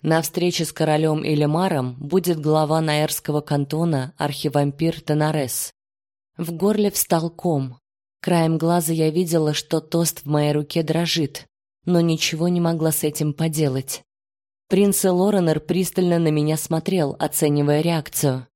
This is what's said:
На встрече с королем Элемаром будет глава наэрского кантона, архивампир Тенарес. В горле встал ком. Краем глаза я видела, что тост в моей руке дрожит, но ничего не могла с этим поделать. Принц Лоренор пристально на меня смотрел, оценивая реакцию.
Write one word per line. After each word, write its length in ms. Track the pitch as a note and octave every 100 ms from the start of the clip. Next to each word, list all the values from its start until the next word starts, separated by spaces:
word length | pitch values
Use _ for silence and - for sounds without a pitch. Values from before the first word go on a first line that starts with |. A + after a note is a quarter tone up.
На 160 | D#3 D#3+
встрече 460 | D#3 - F3 F3 D#3+
с 60 |
королем 540 | - D#3 D3+ D#3+ D#3 -
Элемаром 720 | D3+ D3 D#3 F#3+ D#3 B2+ B2
будет 400 | C#3+ F3+ F3+ D#3+
глава 440 | D3+ D#3 D3+ D#3+
наэрского 580 | D#3+ D3+ D3+ - - D3
кантона, 720 | D3 C#3+ C#3 D#3 E3+ D3 B2+ -
архивампир 800 | D3 C#3 D3+ C#3 C#3+ C#3 E3 D#3+
Тенарес. 720 | - D3+ D3+ D#3 B2+ - - _ _ _ _ _ _ -
В 160 | E3+
горле 380 | E3+ F#3+ G#3+ G3+
встал 400 | G3 - E3 E3
ком. 480 | E3 F3+ D3+ C3 B2 _ _ _ _
Краем 380 | - E3+ D#3+ D#3+
глаза 340 | D#3+ F3 D#3+
я 160 | E3 D#3
видела, 460 | D#3 F3+ E3 D#3
что 260 | D3 - D#3+
тост 400 | D#3 E3+ E3 -
в 60 | C#3+
моей 260 | D3+ D3
руке 300 | D3 C#3+ E3+
дрожит, 640 | D#3+ E3 E3+ E3 D3 - - _ _ _ -
но 160 | F3
ничего 460 | E3+ D#3+ - D#3+ F3
не 120 | F3
могла 320 | E3+ E3 D#3+
с 100 | D#3
этим 300 | D3+ D3 D3+
поделать. 680 | C#3+ D#3+ D#3 D3+ C3 C3 - _ _ _ _ _ _ _
Принц 360 | F#3+ G3+ G3
Лоренор 540 | F#3+ F3+ F#3+ G#3 E3+ D3+
пристально 600 | - F3 F3+ - F3+ E3+
на 100 | E3
меня 300 | D3+ D3+ D#3
смотрел, 580 | - D#3+ D#3+ F#3 D3 -
оценивая 600 | D3+ - D3+ D3 D3 D3
реакцию. 680 | E3 E3 C#3+ - D3 C3 B2+